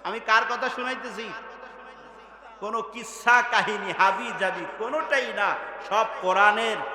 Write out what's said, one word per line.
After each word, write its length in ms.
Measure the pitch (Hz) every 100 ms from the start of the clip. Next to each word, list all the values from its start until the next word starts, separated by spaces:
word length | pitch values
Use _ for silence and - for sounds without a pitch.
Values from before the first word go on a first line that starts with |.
আমি 160 | 175 226
কার 220 | 220 220 233
কথা 180 | 240 247
শুনাইতেছি? 640 | - 247 254 247 196 220 220 233 - 247 247 247 - - - - - - -
কোনো 220 | 202 226
কিসসা 600 | - 240 226 - - 240 240
কাহিনী, 420 | 214 190 208 190 170
হাবি 340 | 196 214 240 -
জাবি 260 | 190 180 165 -
কোনোটাই 540 | 226 302 311 277 240 202
না, 180 | 196 - - - -
সব 160 | 208 220 -
কোরআনের 540 | 180 185 208 214 226 202 175